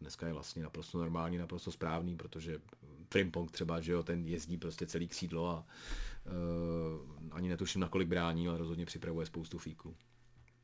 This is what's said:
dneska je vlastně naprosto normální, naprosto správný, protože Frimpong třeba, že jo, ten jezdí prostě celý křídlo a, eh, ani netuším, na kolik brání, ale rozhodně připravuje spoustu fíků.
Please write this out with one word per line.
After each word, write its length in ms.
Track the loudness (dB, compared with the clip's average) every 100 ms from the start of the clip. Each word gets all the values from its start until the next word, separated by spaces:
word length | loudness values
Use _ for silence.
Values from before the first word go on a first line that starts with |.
dneska 260 | -10 -4 -2
je 60 |
vlastně 300 | -2 -4 -4
naprosto 360 | -4 -6 -4 0
normální, 400 | 2 2 2 0
naprosto 340 | -2 -4 -4
správný, 440 | -2 0 2 0 -2
protože 440 | -6 -6 -4 -6 -8 -20 -18 -16 2
Frimpong 400 | 4 6 2 0
třeba, 300 | 0 0 0
že 120 | 4
jo, 100 | 2
ten 240 | 4 0 2
jezdí 320 | -2 0 -2
prostě 280 | -2 -4 -2
celý 220 | 0 -2
křídlo 400 | -2 -2 2 2
a, 180 | 0 -4 -12 -4 -2 -2 -4 -4
eh, 1040 | -2 2 2 2 2 0 -2 -6 -10 -8
ani 180 | -2 0
netuším, 320 | 2 2 2
na 80 | 4
kolik 200 | 4 4
brání, 400 | 6 6 4 4
ale 100 | 2
rozhodně 280 | 0 0 -2
připravuje 400 | -2 -2 0 0
spoustu 320 | -2 -4 -6
fíků. 380 | -6 -8 -12 -14 -18 -20 -20 -20 -20 -20